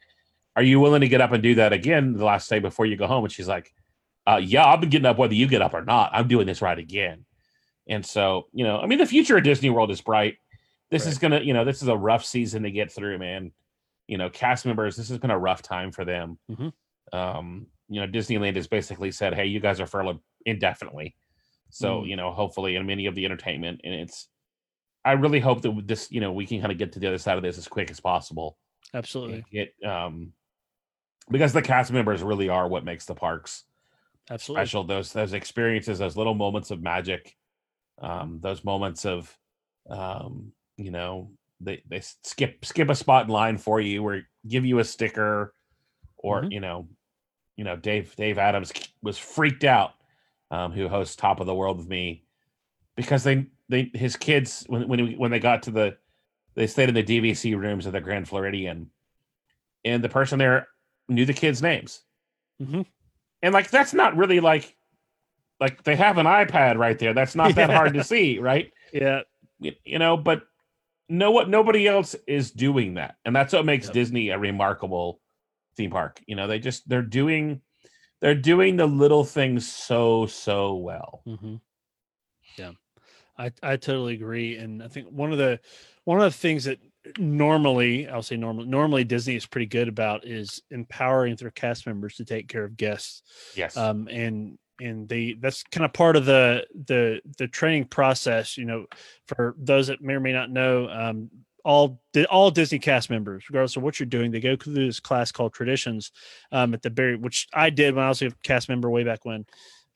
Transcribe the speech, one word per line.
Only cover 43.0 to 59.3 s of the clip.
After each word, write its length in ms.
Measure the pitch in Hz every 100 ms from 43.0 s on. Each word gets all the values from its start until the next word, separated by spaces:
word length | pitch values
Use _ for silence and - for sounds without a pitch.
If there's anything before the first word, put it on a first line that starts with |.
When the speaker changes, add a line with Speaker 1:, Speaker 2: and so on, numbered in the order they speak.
| - 131 110
Speaker 1:
in 60 |
line 260 | 107 113 110
for 240 | - 110
you 240 | 104 101 104
or 160 | 98 - _ 107
give 180 | 123 127
you 140 | 120
a 40 | 113
sticker 680 | - 110 110 104 104 101 _ _ _ _ _ - _
or, 240 | 101 101
Speaker 2:
Mm-hmm. 100 | 95
Speaker 1:
you 80 | 101
know, 260 | 95 87 82 _ _ _ _ _ _ -
you 60 |
know, 120 | 104 85
Dave, 400 | 104 107 87 -
Dave 220 | 107 101
Adams 340 | 101 101 92 - - _
was 160 | 107 104
freaked 460 | - - 151 135
out, 320 | 143 120 98 - _ _ _ _ _
um, 200 | 85 87
who 160 | 92 92
hosts 280 | 98 90 -
Top 240 | 101 92
of 80 | 92
the 80 | 92
World 220 | 95 92
with 120 | 82
me, 340 | 92 90 82 _ _ _ _ _ _ _ -
because 280 | 120 139
they, 240 | 135 135 135 _ -
they, 240 | 127 123
his 220 | 117 127 -
kids, 480 | - 147 131 - -
when, 200 | 120 120
when, 300 | 123 120 117
when 140 | 123
they 80 | 117
got 240 | 120 113
to 80 | -
the, 260 | 110 104 95 _ _ _ _ _ -
they 120 | 110
stayed 200 | - 131
in 80 | 117
the 80 |
D 160 | 104 117
V 140 | 113
C 220 | - 117 104
rooms 300 | 101 101 92
of 80 |
the 60 | 95
Grand 300 | 90 101 87
Floridian, 640 | 98 98 98 92 82 82 _ _ _ _